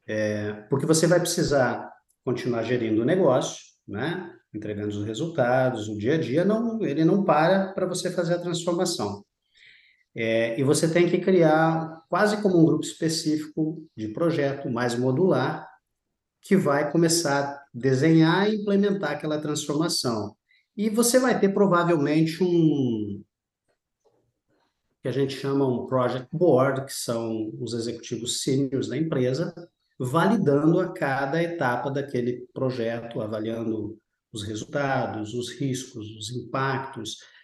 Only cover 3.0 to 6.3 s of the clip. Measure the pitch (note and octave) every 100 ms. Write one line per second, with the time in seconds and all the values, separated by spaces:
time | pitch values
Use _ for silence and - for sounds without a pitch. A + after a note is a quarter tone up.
3 | B2 F#3+ D#3+ C3 - - - _ - G2+
4 | D3 F#3 F3+ - _ G#2+ G#2 G2+ G#2 G#2
5 | G#2 A2 E3 C#3 A#2+ C3 B2+ A2+ G#2 G#2
6 | G#2+ D#3+ A#2